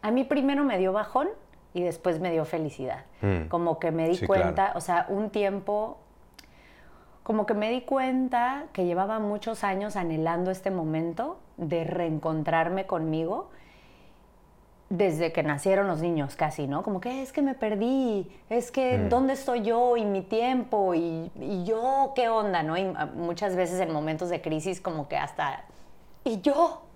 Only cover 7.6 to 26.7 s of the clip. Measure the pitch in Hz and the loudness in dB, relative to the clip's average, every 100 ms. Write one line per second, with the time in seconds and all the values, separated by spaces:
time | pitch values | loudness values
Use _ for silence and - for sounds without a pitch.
7.6 | 214 247 247 269 262 262 262 247 247 277 | 0 -2 0 0 2 0 2 2 0 -2
8.6 | 302 - 180 175 196 220 208 208 214 226 | -8 -2 0 2 0 0 -2 -2 -4 -4
9.6 | 202 190 208 202 170 160 160 170 180 185 | -2 -2 -2 -2 -2 0 0 0 0 -2
10.6 | 196 185 156 156 165 165 262 370 - - | -2 -2 -2 -2 -2 -4 -6 -8 -16 -8
11.6 | 165 165 160 165 170 156 160 156 156 165 | -2 -2 -2 -2 -2 0 -2 -2 0 2
12.6 | 170 190 196 170 160 156 165 233 403 - | 2 0 -2 -2 0 0 0 -4 -6 -16
13.6 | - - - - - - - - - - | -20 -20 -20 -20 -20 -20 -20 -20 -20 -20
14.6 | - - - 175 196 156 165 165 151 143 | -20 -20 -6 2 2 4 0 0 0 0
15.6 | 190 190 202 156 170 165 135 - 156 151 | 4 4 4 0 0 0 -2 -2 -2 -2
16.6 | 139 143 - 190 240 262 262 285 277 262 | -2 -2 -2 -4 -4 -6 -4 0 0 0
17.6 | 214 208 233 269 254 208 185 - - 233 | -2 0 2 2 2 0 -4 -12 -2 -2
18.6 | 240 - 254 247 214 240 269 269 - 240 | 0 0 2 2 4 4 4 0 0 0
19.6 | 214 226 247 240 208 196 185 220 240 254 | 2 4 4 4 2 0 0 0 2 0
20.6 | 240 214 190 170 170 165 170 - 131 196 | 0 2 4 2 0 -2 -6 -8 -4 -4
21.6 | 175 220 247 269 269 269 233 226 214 175 | 0 0 2 2 2 2 2 2 2 0
22.6 | 156 165 190 - 151 131 170 175 208 185 | 0 0 -2 -2 -6 -4 -6 -2 0 2
23.6 | 180 180 175 156 156 156 180 170 165 156 | 0 0 0 0 -2 -2 -2 -2 -2 -2
24.6 | 170 180 - 160 143 143 147 - 147 135 | -2 -4 -4 -6 -4 -4 -4 -2 -4 -4
25.6 | - - - - - - - 220 285 277 | -12 -20 -20 -20 -20 -6 -4 0 2 4
26.6 | 339 | 2